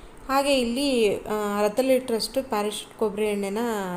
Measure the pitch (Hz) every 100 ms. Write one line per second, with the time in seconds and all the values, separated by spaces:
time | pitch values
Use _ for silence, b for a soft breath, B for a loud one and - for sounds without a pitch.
0 | B B - 269 277 277 233 233 285 247
1 | 214 - - 214 208 202 208 208 262 254
2 | 254 226 208 - 269 214 208 214 - -
3 | 220 196 214 202 196 202 240 214 185